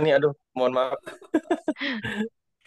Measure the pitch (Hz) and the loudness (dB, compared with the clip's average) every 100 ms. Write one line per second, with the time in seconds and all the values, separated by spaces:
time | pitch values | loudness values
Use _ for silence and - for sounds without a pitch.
0 | 151 139 147 139 _ 127 127 127 131 139 | 4 4 4 0 _ -2 0 2 0 -4
1 | - - - 311 - 320 - - 277 240 | -10 -18 -4 -2 0 -2 -2 -4 -4 -4
2 | 214 208 220 - _ _ | -4 -4 -6 -8 _ _